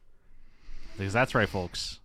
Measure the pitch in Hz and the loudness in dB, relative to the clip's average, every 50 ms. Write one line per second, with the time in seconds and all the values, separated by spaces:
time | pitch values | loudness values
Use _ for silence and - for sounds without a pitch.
0 | - - - - _ - - - - - - - - - - - - - - - | -20 -20 -20 -20 _ -20 -16 -16 -16 -16 -18 -16 -10 -8 -8 -6 -6 -8 -6 -4
1 | 95 98 98 117 131 - - 127 104 92 - 98 90 87 - - - - - - | -2 0 4 4 4 4 6 4 4 4 2 0 -4 -4 -4 -6 -8 -8 -8 -12
2 | - | -16